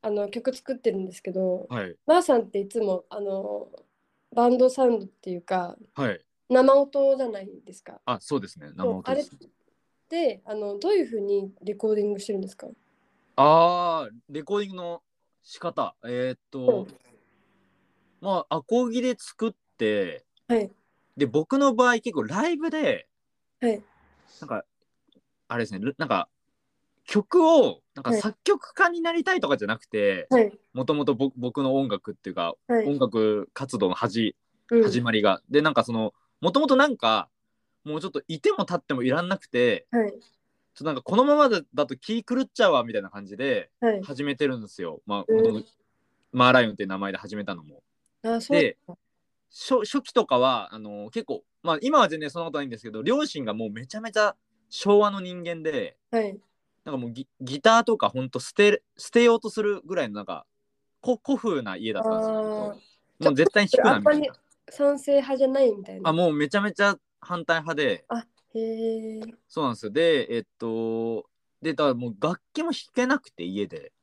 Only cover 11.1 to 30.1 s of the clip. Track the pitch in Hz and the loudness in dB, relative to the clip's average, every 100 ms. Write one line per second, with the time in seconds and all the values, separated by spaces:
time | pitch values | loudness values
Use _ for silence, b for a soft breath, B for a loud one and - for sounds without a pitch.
11.1 | 226 202 202 196 - 190 202 220 214 208 | -4 -2 -2 -2 -12 -10 -4 -2 0 -2
12.1 | 202 202 196 190 - - - _ _ _ | -4 -6 -6 -8 -12 -18 -18 _ _ _
13.1 | _ _ - 143 160 170 175 175 165 120 | _ _ 2 6 6 6 2 -2 -2 -6
14.1 | 117 _ 147 147 208 202 185 175 170 _ | -14 _ -12 -6 -4 -4 -10 -10 -12 _
15.1 | _ _ _ _ - 170 - 117 _ 117 | _ _ _ _ -12 -8 -4 -6 _ -10
16.1 | 123 127 127 _ 139 127 104 135 - _ | -6 -6 -6 _ -2 0 0 -4 -16 _
17.1 | _ _ _ _ _ _ _ _ _ _ | _ _ _ _ _ _ _ _ _ _
18.1 | _ 190 185 - 160 - 233 247 233 247 | _ -4 -2 -2 -6 0 0 0 -2 -2
19.1 | 240 - - 226 - _ _ 110 104 90 | -4 -10 -6 -6 -6 _ _ 0 0 -2
20.1 | 73 _ _ _ 233 196 _ _ _ _ | -8 _ _ _ -2 -2 _ _ _ _
21.1 | - 139 147 156 269 277 226 247 233 240 | -4 0 0 0 2 4 4 4 2 -2
22.1 | 156 110 185 320 320 330 311 220 98 - | -4 -4 -2 -2 -2 -4 -2 -2 -2 -6
23.1 | _ _ _ _ _ 247 208 - _ _ | _ _ _ _ _ -4 -4 -8 _ _
24.1 | _ _ - 151 113 - _ _ _ _ | _ _ -20 -10 -10 -10 _ _ _ _
25.1 | _ _ _ _ 120 107 95 113 143 147 | _ _ _ _ -4 -4 -4 -6 -6 -2
26.1 | 98 - _ _ _ _ _ _ _ - | 0 -2 _ _ _ _ _ _ _ -2
27.1 | 208 202 359 320 330 170 85 _ - 139 | -2 2 4 8 8 6 0 _ -8 -2
28.1 | 226 214 - - 403 - - 370 349 330 | -2 -2 -4 0 0 -2 2 2 2 -2
29.1 | 339 370 370 180 139 104 117 _ 107 101 | -2 0 0 0 0 -2 -6 _ 0 0